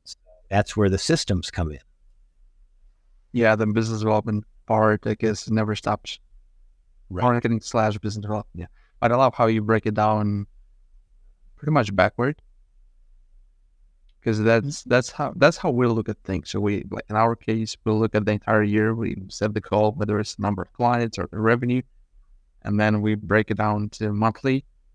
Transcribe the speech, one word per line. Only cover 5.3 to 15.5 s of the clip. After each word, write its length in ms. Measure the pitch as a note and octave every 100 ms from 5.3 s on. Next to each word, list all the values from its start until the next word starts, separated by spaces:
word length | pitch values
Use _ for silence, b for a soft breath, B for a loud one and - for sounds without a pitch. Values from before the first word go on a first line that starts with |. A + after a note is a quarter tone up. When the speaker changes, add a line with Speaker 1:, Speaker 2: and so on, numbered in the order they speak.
| G2+ -
Speaker 2:
never 280 | A2 G#2+ G#2
stops. 420 | - G#2+ - - _ - _ _ - _ _ _ -
Speaker 1:
Right. 120 | F2+
Speaker 2:
Marketing 380 | B2 A#2+ A#2 A2+
slash 360 | - A#2+ G#2+ G#2
business 240 | G#2+ G#2+
development. 260 | G#2 G#2+ -
Yeah. 120 | - F2 _ _ _
But 120 | A2+
I 40 | B2
love 180 | C3
how 120 | - A2+
you 160 | A2+
break 240 | G#2 A2 A2
it 80 |
down 520 | G#2+ G#2+ G#2+ G#2 G#2 G2+ - - _ _ - _ _ - _ - -
pretty 160 | C#3+
much 220 | D3+ G#2
backward. 460 | G2 G2 - B2+ D3+ _ _ _ _ _ _ _ - _ - _ _ _ _ _ _ _ _
'Cause 180 | B2 G#2+
that's, 400 | G#2+ A2+ C#3 -
Speaker 1:
Mm-hmm. 80 | -
Speaker 2:
that's 220 | B2 -
how, 240 | - C#3 -
that's 220 | D3